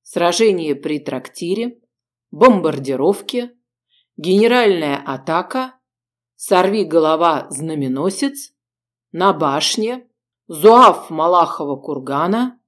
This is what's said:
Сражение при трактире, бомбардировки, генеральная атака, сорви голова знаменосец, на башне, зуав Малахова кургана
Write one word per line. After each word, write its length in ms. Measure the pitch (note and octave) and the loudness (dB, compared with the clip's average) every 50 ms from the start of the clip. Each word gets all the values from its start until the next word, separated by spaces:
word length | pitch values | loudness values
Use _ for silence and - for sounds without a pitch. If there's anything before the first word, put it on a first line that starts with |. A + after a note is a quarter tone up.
Сражение 720 | _ - - F3+ E3+ F3 F3 F#3 A3+ A3 G3 F3+ E3 D3+ C#3+ | _ -10 -6 0 0 0 2 2 2 2 2 0 -2 -4 -6
при 260 | C#3+ - D#3+ D3+ D3 | -4 -4 -6 -6 -6
трактире, 800 | D3 - C3 B2+ B2+ - _ - - E3+ F#3+ G#3+ A3+ B3 A#3+ _ _ _ _ _ _ _ _ _ _ _ | -6 -8 -10 -10 -12 -14 _ -10 -6 -6 -4 -4 -6 -8 -10 _ _ _ _ _ _ _ _ _ _ _
бомбардировки, 1200 | - D3 G3+ C4 A#3 F#3+ D#3 D#3+ - C#3 C#3 C3 C3+ B2 C3+ E3+ G3+ G3 - - - B3 B3 A#3+ _ _ _ _ _ _ _ _ _ _ _ _ _ | -2 4 6 6 6 6 2 -2 -4 -4 -6 -6 -4 0 0 0 0 0 -4 -8 -6 -6 -6 -8 _ _ _ _ _ _ _ _ _ _ _ _ _
генеральная 800 | - D3+ F3 F#3 G3+ A3 A#3 B3 B3 A#3+ G#3+ F#3+ E3+ D#3 D3 C#3+ | -10 -2 0 2 4 4 4 4 4 2 2 2 0 0 -4 -4
атака, 800 | D3 - - C3+ C3+ C3+ - D#3+ E3+ F3+ F3 - C4 C4 B3+ - _ _ _ _ _ _ _ _ _ _ _ _ | -6 -6 -8 -10 -10 -6 -4 -4 -4 -4 -4 -6 -8 -8 -8 -12 _ _ _ _ _ _ _ _ _ _ _ _
сорви 500 | _ - - G3 F3+ F#3 F#3+ G3+ A3 G3 | _ -4 0 2 2 2 2 0 -2 -2
голова 640 | D#3 D#3 E3 D#3+ D#3 D#3+ D3+ E3+ E3+ D#3 C3+ - - | 0 2 2 2 2 2 2 2 0 0 0 -4 -8
знаменосец, 1040 | - C3 D3+ D#3+ D#3 D3+ C#3 C3 C3 C3+ D3+ F#3+ G3 - - C#4 C#4 - - - _ _ _ _ _ _ _ _ _ _ _ _ - | -12 -10 -8 -8 -6 -6 -4 -4 -4 -2 -4 -4 -4 -2 -6 -6 -6 -8 -16 -16 _ _ _ _ _ _ _ _ _ _ _ _ -6
на 220 | E3 F3+ G3 F#3+ | 0 0 0 2
башне, 720 | D3+ D#3+ C#3+ C#3 D3+ D3+ - - - G#3+ A3 B3 B3+ - _ _ _ _ _ _ _ _ _ | 2 0 -2 -2 -2 -4 -4 -4 -4 -4 -6 -6 -8 -12 _ _ _ _ _ _ _ _ _
зуав 640 | E3+ D#3 D#3 G#3+ A3+ A#3+ B3+ A3 E3+ - - - | -12 4 6 8 8 10 8 6 6 2 -6 -10
Малахова 680 | E3 D#3 D#3 E3+ F3+ F3+ E3 - - - D#3 C#3+ C#3+ | -4 -2 0 2 4 2 2 0 -2 -8 -6 -8 -8
кургана 800 | C3+ - - D3 C#3 C3 C3+ C#3 C#3+ D#3+ F3+ G3+ A3+ B3 B3+ B3 _ _ | -8 -8 -10 -10 -10 -8 -6 -4 -4 -2 -2 -2 -2 -2 -4 -6 _ _